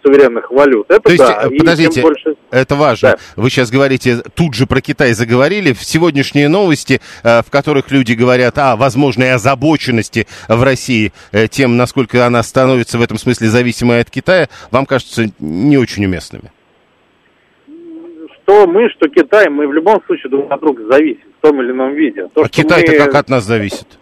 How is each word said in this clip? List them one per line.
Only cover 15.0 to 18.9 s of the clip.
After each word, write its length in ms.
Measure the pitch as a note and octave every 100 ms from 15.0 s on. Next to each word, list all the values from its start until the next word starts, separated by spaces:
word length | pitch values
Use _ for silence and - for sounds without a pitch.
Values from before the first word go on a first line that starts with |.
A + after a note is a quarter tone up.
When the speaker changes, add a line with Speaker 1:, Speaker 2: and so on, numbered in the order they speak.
| - - A2 -
Speaker 2:
не 380 | D2+ E2 C3+ C#3
очень 260 | A#2 -
уместными? 480 | G2+ F2 - - - _ _ _ _ _ _ _ _ _ _ _ _ D#4+ E4+ D#4+ E4+ D#4+ D#4+ -
Speaker 1:
Что 260 | - G#3 F#3
мы, 200 | F#3 A#3